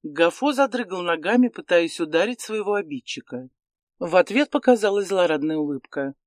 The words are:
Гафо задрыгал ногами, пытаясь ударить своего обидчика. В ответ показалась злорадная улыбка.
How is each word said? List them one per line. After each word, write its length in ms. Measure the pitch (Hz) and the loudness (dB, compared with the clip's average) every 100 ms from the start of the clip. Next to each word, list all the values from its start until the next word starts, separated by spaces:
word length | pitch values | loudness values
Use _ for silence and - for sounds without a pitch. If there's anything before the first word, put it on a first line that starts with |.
Гафо 500 | 156 143 165 - 277 | -12 0 0 2 -2
задрыгал 480 | 262 277 233 202 185 | 2 0 0 -6 -6
ногами, 480 | 175 165 160 240 247 | -4 -2 0 2 2
пытаясь 500 | - 160 175 165 - | 0 0 2 2 -4
ударить 400 | 160 160 208 247 | -2 0 0 -4
своего 360 | - 214 196 202 | -8 -6 -2 -2
обидчика. 760 | 160 139 - - - 123 131 _ _ _ _ _ | -4 -12 -10 -14 -10 -12 -12 _ _ _ _ _
В 160 | 175 180 | 2 2
ответ 360 | 175 214 294 | 4 0 0
показалась 580 | 294 - 240 202 202 190 | 2 4 4 2 0 0
злорадная 480 | 190 175 156 151 156 | 2 2 2 0 -2
улыбка. 580 | 147 139 _ - 139 139 | -4 -6 _ -6 -6 -8